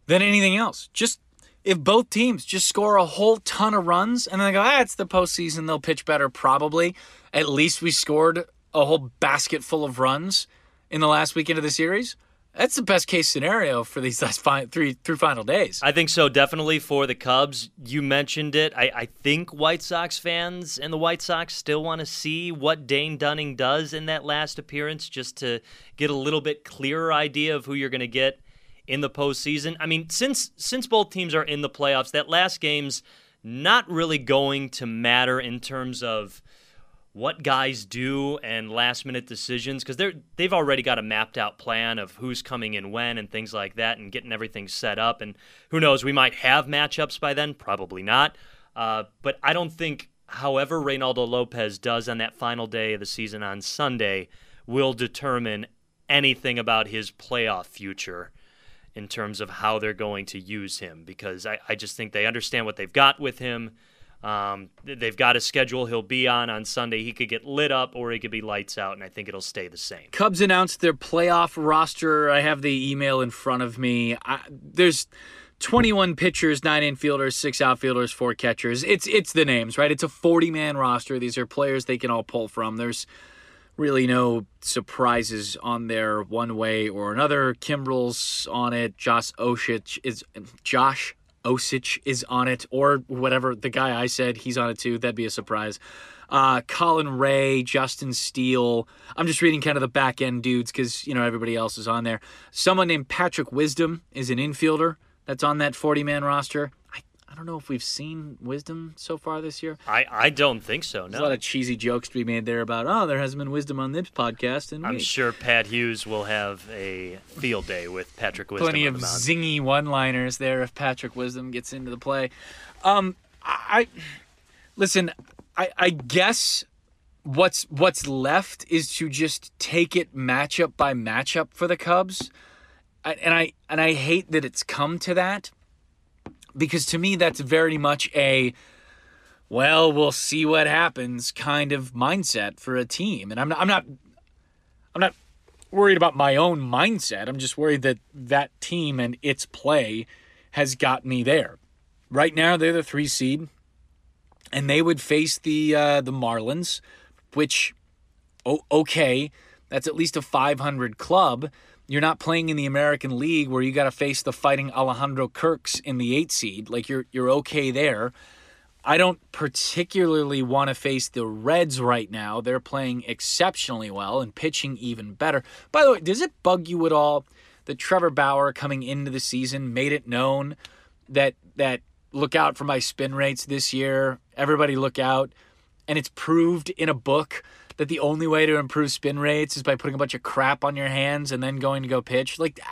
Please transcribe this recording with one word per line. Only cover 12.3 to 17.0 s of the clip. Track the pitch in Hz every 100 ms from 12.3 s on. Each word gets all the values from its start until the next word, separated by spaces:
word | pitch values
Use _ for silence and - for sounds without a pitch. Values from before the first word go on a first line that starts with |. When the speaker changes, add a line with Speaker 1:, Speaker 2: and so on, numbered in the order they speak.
| _ _ -
Speaker 1:
That's | 247 -
the |
best | 202 190 -
case | 180 160
scenario | 143 147 220 165 120
for | 117 -
these | 127 117
last | 123 -
fi-, | 147 139 123
three | 165 147 127
through | - 156
final | 156 127
days. | 107 175 185 -
Speaker 2:
I | 139
think | 147 160
so, | 165 147
definitely | 135 139 160 156 156
for | - 143